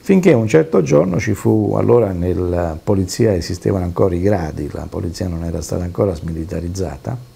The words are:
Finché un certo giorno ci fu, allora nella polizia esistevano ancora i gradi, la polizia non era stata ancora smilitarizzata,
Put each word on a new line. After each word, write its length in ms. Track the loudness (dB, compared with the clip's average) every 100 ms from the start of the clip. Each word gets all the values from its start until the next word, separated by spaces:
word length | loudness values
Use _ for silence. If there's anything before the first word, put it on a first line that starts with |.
| 4
Finché 240 | 4 6
un 160 | 4 6
certo 340 | 2 4 0
giorno 360 | 4 4 4 0
ci 140 | -2
fu, 400 | -2 2 2 2 0
allora 380 | 4 4 4
nella 680 | 0 -2 0 0 0 -2 -4
polizia 520 | -2 0 0 0 2
esistevano 500 | 2 -2 -4 -2 0
ancora 320 | -2 0 0 2
i 60 |
gradi, 480 | 0 0 -2 -6 -8
la 160 | -8 -10
polizia 380 | -8 -8 -6 -6
non 160 | -4
era 160 | -4 -6
stata 240 | -6 -6
ancora 320 | -6 -2 -2 -2
smilitarizzata, 1000 | -6 -8 -6 -6 -6 -6 -8 -6 -8 -10 -12